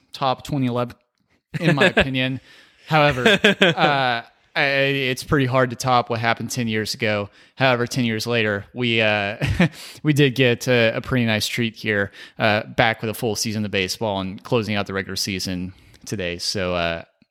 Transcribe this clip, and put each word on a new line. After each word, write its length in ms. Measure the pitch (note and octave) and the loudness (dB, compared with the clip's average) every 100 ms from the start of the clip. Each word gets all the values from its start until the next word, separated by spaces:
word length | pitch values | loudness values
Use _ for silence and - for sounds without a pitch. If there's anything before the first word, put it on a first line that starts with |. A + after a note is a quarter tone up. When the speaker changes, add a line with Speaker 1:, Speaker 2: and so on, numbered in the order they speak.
| _ | _
Speaker 1:
top 320 | - C3+ B2+ | -4 -2 -2
twenty 220 | - C#3+ B2+ | -4 -2 0
eleven, 300 | A#2+ B2 - _ _ _ _ _ - | -2 -4 -8 _ _ _ _ _ -4
in 160 | D#3+ | 0
my 100 | C#3+ | 2
Speaker 2:
<laughs> 120 | F#3 A3 | 2 2
Speaker 1:
opinion. 440 | C#3 C3 C3 C3 - - _ _ - | 0 0 -2 -4 -10 -20 _ _ 0
However, 380 | D#3 D3 B2+ D#3+ | 4 4 4 2
Speaker 2:
<laughs> 100 | G3 | 4
Speaker 1:
uh, 800 | G#3 G3 F#3 E3+ D3+ C#3 B2+ A#2 - _ _ E3 | 2 4 2 4 2 2 0 -2 -6 _ _ -2
I, 60 | |
it's 600 | C#3+ C#3 C#3 C#3 B2+ B2+ | 0 2 2 0 -2 -4
pretty 240 | - D3+ C3 | 0 0 2
hard 240 | C3 B2+ | 2 2
to 60 | A#2 | 0
top 340 | C3 B2 - | 2 2 2
what 80 | A2+ | -2
happened 320 | A2+ A2+ A2+ | 0 -2 -4
ten 160 | - A#2 | -4 -2
years 260 | A2 G#2 | -2 -4
ago. 360 | - A2 G#2 G2+ - _ | -4 -2 -2 -4 -10 _
However, 320 | - C3 A#2+ A#2+ | 0 2 2 0
ten 180 | C3+ | -2
years 220 | A#2+ A2 A#2 | -2 -2 -2
later, 380 | A#2 G#2+ G2+ - | 0 0 0 -6
we, 260 | B2 B2 A2+ | -4 0 2
uh, 360 | G#2+ G#2 G2+ A2 C#3 - E3 | 2 2 -2 -4 -2 2 0
<laughs> 340 | - - - | 0 -16 -4
we 100 | D3+ | 0
did 220 | C#3+ C#3+ | 4 4
get 320 | B2 B2 A#2 C3 | 4 2 2 2
a, 300 | B2 A2+ B2+ | 4 4 0
a 40 | |
pretty 240 | - B2+ | -2 0
nice 220 | A#2 G#2+ - | 0 0 -2
treat 300 | - A#2 - | -4 -4 -4
here, 340 | A2+ G#2 G2 - - - | -2 0 -2 -6 -20 -2
uh, 260 | A2+ G#2+ | 0 0
back 360 | - - A#2 A2 | 0 0 2 0
with 100 | A2+ | -4
a 40 | |
full 220 | G2+ A#2+ G#2 | -4 -4 -2
season 280 | A#2 G#2+ | -4 -4
of 60 | G#2 | -4
baseball 500 | G2+ F#2 - A2 G2 | -2 -2 -4 -4 -4
and 220 | F#2 G#2 | -6 -10
closing 320 | - B2 G#2 | -2 -2 0
out 120 | G#2 F#2+ | -4 -4
the 60 | |
regular 220 | G2 F#2 | -6 -6
season 580 | F#2+ - F#2 F#2+ F2+ F2+ - _ - | -6 -4 -4 -4 -6 -8 -12 _ -20
today. 340 | - G#2 F2 F2 | -12 -6 -6 -6
So, 360 | - G#2 F2+ | -6 -4 -2
uh, 300 | F2 E2+ E2 - _ _ | -2 -2 -4 -10 _ _